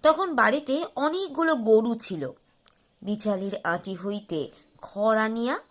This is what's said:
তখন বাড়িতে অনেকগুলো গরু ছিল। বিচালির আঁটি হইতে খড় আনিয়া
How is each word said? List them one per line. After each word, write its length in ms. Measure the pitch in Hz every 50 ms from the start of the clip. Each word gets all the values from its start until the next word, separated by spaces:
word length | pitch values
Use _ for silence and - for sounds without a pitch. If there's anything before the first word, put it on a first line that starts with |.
| -
তখন 320 | 302 311 302 381 370 320
বাড়িতে 500 | 254 214 214 233 294 294 - 262 302 339 - _
অনেকগুলো 600 | - 277 311 320 370 392 349 277 277 330 320 320
গরু 400 | 254 220 220 220 220 226 240 233
ছিল। 360 | 226 - - 190 160 139 127 - _ _ _ _ _ _ _ _ _ _ _ _ _
বিচালির 560 | - 196 208 214 214 214 202 185 190 202 - - -
আঁটি 320 | 165 170 180 - - 190
হইতে 560 | 175 185 202 202 208 202 - 180 156 139 - - - - _ _ -
খড় 380 | - - - 202 208 220 220 220
আনিয়া 400 | 220 220 220 233 233 247 285 427 - _